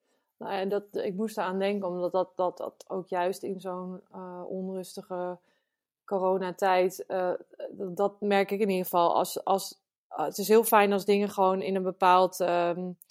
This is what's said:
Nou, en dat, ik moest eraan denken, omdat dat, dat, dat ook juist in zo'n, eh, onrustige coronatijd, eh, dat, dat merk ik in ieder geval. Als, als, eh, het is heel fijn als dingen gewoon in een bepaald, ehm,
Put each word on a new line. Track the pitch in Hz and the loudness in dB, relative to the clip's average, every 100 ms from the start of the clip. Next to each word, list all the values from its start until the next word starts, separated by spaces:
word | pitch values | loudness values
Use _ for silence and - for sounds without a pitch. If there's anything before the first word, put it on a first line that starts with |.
| _ _ _ - | _ _ _ -14
Nou, | - | -8
en | 196 196 | -4 -2
dat, | 202 202 - | -2 -4 -6
ik | - | -6
moest | 185 220 214 | -4 -6 -4
eraan | 185 190 | -4 -2
denken, | 196 202 190 | -2 -2 -4
omdat | 180 175 | -4 -2
dat, | 185 180 - | -2 -2 -2
dat, | 180 - | -4 -4
dat | - - - | -10 -12 -10
ook | 190 180 | -8 -4
juist | 180 175 196 | -2 -2 -4
in | - 190 | -8 -8
zo'n, | 185 180 185 185 - | -8 -8 -10 -12 -16
eh, | 190 185 180 180 | -18 -16 -14 -10
onrustige | 190 190 190 180 - - 180 180 175 _ _ _ _ _ _ - | -8 -6 -8 -10 -14 -10 -6 -6 -8 _ _ _ _ _ _ -4
coronatijd, | 196 185 190 185 175 196 185 185 - - | 0 2 2 -2 0 2 4 2 0 -6
eh, | 185 180 - - - - | -2 -2 -4 -8 -14 -12
dat, | 190 196 175 | -8 -6 0
dat | 202 202 | 0 0
merk | 208 196 196 | 0 2 2
ik | 202 | 0
in | 208 | 0
ieder | 185 | 0
geval. | 180 180 170 117 | 0 2 4 2
Als, | 180 - | 0 -2
als, | - 196 - - _ _ _ | 0 0 -2 -14 _ _ _
eh, | - 151 | -8 -6
het | 190 | -4
is | 190 | 4
heel | 220 | 4
fijn | 226 220 202 | 6 6 6
als | 202 196 | 4 2
dingen | 202 202 | 2 2
gewoon | 202 185 190 | 2 2 2
in | 190 190 | 0 -2
een | |
bepaald, | 185 180 185 180 185 - | -2 2 6 6 4 2
ehm, | 175 175 175 170 185 180 - | 0 2 0 -2 -6 -10 -18